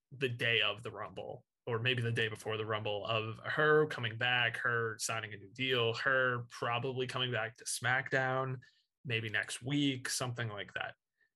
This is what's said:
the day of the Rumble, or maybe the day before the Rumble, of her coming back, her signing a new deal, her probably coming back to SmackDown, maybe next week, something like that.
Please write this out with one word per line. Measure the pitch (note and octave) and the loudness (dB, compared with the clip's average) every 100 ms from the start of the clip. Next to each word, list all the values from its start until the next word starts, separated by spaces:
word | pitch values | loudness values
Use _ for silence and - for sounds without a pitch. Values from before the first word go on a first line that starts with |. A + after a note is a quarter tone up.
| _ B2+ | _ -4
the | C3 | -2
day | A#2+ A#2+ A2+ | 0 2 4
of | G#2 G#2 | 4 0
the | A#2 | -8
Rumble, | G#2 G2 F#2+ - G#2 _ _ - | -8 -8 -8 -10 -10 _ _ -4
or | A2+ | 0
maybe | B2 B2 | 2 2
the | A#2 | 2
day | A#2 A2 | 2 0
before | A2 A2 A2 | -2 -4 -4
the | G#2+ | -2
Rumble, | G#2+ G#2+ G#2 G2 | -2 -2 -2 0
of | A#2 A2 A2 | 0 -2 -6
her | - - D3+ D3+ D3+ | -4 2 6 6 6
coming | C#3+ A#2+ A2+ | 0 -4 0
back, | B2 B2 A#2 A#2 | 2 4 4 2
her | B2+ A#2 A#2 G#2+ | 0 2 0 -2
signing | - A2+ G#2+ | -4 -4 -4
a | G#2 | -12
new | G2 | -16
deal, | A2+ C3 B2+ A2+ | -4 2 4 4
her | A2+ C#3 C3 B2+ B2 A#2+ | 2 2 4 2 0 -4
probably | - B2 A#2+ C3 B2+ B2+ | -6 -2 -2 -2 -2 -2
coming | C3 B2+ | -2 -2
back | A#2 A2+ - | -2 -4 -8
to | |
SmackDown, | - - A#2+ C3 B2+ C3+ C3 C3 C3 B2+ - _ _ _ C#3+ | -8 -2 0 0 2 0 2 0 -2 -6 -10 _ _ _ -4
maybe | A#2 A2 | -2 0
next | G#2 - - | -2 -2 -6
week, | A#2+ C#3+ C#3+ C3 A#2+ | -2 2 2 0 -2
something | - B2+ A#2+ A#2 | -2 -2 -2 -4
like | G2+ F#2+ | -4 -6
that. | - - - _ _ _ | -6 -6 -8 _ _ _